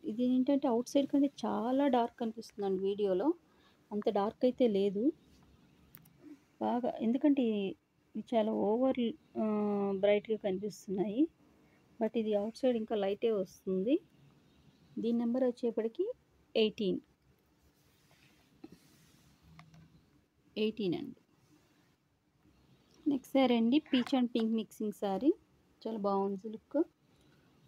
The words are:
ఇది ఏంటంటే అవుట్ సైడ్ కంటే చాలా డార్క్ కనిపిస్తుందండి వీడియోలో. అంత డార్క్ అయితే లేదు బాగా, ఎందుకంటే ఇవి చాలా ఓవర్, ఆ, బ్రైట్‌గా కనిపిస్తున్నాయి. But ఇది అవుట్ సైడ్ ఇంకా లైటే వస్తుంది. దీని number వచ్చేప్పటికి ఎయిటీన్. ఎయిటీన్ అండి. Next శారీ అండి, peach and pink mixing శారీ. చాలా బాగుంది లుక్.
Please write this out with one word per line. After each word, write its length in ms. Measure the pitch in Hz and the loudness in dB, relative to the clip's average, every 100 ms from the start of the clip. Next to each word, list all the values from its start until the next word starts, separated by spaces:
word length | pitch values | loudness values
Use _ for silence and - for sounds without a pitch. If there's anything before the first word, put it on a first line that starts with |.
ఇది 200 | - 220 247 | -8 -2 0
ఏంటంటే 400 | 254 254 277 277 | 2 2 2 2
అవుట్ 220 | 233 247 | 0 0
సైడ్ 180 | 285 277 | 0 2
కంటే 220 | 285 277 - | 2 0 0
చాలా 500 | 214 208 226 262 285 | -4 -4 -2 0 2
డార్క్ 280 | 247 233 - | 2 0 -2
కనిపిస్తుందండి 640 | 233 220 - - 202 190 | -8 -8 -14 -6 -2 -2
వీడియోలో. 440 | 190 202 202 185 262 339 _ _ _ _ - | -2 0 0 2 2 -2 _ _ _ _ -10
అంత 160 | 208 220 | -4 0
డార్క్ 340 | 208 196 - | 0 0 0
అయితే 220 | 254 247 247 | 0 2 2
లేదు 340 | 196 202 196 254 - _ - - _ _ _ - - - _ - - _ - | 4 0 0 -2 -2 _ -20 -20 _ _ _ -20 -20 -20 _ -20 -20 _ -8
బాగా, 300 | 214 240 240 - | -4 -2 -2 -2
ఎందుకంటే 420 | 226 247 294 277 233 208 196 - _ _ _ | -2 2 2 2 2 0 -4 -6 _ _ _
ఇవి 100 | 220 - | -14 -4
చాలా 260 | 226 214 214 | 0 0 0
ఓవర్, 400 | 202 226 262 262 233 - _ - | 0 2 0 0 -2 -4 _ -4
ఆ, 80 | 220 214 208 202 196 196 | -2 0 0 0 -2 0
బ్రైట్‌గా 420 | 202 208 202 214 | 2 2 0 -4
కనిపిస్తున్నాయి. 840 | 208 185 208 - - 196 214 214 320 _ _ _ _ _ _ - | -2 -4 -6 -10 -6 -4 -2 0 0 _ _ _ _ _ _ -4
But 120 | 220 233 | -4 -2
ఇది 180 | 214 | 0
అవుట్ 260 | 208 208 - | 0 -2 -2
సైడ్ 180 | 254 240 | 0 0
ఇంకా 180 | 220 226 | -2 -2
లైటే 360 | 196 202 233 | -2 -2 -2
వస్తుంది. 640 | 214 185 - - 190 196 330 - _ - _ _ _ _ _ _ - | -2 -4 -8 -4 -2 2 0 -2 _ -20 _ _ _ _ _ _ -6
దీని 220 | 214 233 | -2 0
number 260 | 233 247 | 0 0
వచ్చేప్పటికి 600 | 254 240 240 226 226 - 403 508 _ _ _ | 0 0 -4 -2 -4 -4 -6 -6 _ _ _
ఎయిటీన్. 440 | - 220 - 202 180 - _ _ _ _ _ _ _ _ _ _ _ _ _ _ _ - - _ _ _ _ _ _ - - - - - - _ _ _ _ _ - | 2 2 2 -2 -4 -6 _ _ _ _ _ _ _ _ _ _ _ _ _ _ _ -20 -20 _ _ _ _ _ _ -20 -20 -20 -20 -20 -20 _ _ _ _ _ -4
ఎయిటీన్ 380 | 214 214 196 | -2 -2 -2
అండి. 260 | 156 - - _ _ _ _ _ _ _ _ _ _ _ _ _ _ _ _ _ _ - | -2 -6 -14 _ _ _ _ _ _ _ _ _ _ _ _ _ _ _ _ _ _ -2
Next 260 | 277 - | -2 0
శారీ 220 | 269 262 240 | 2 4 4
అండి, 220 | 226 285 | 4 2
peach 300 | - 254 233 | 2 -2 0
and 160 | 269 240 | 0 0
pink 200 | 240 226 | -2 -2
mixing 380 | 226 214 - 214 | -2 -4 -8 -8
శారీ. 360 | 208 202 190 269 403 _ _ _ _ | -4 -4 0 2 0 _ _ _ _
చాలా 160 | 220 226 | -10 -4
బాగుంది 500 | 202 196 196 196 226 | -2 0 -2 -4 -10
లుక్. 320 | 220 _ 285 349 _ _ _ _ _ _ _ | -14 _ -2 -2 _ _ _ _ _ _ _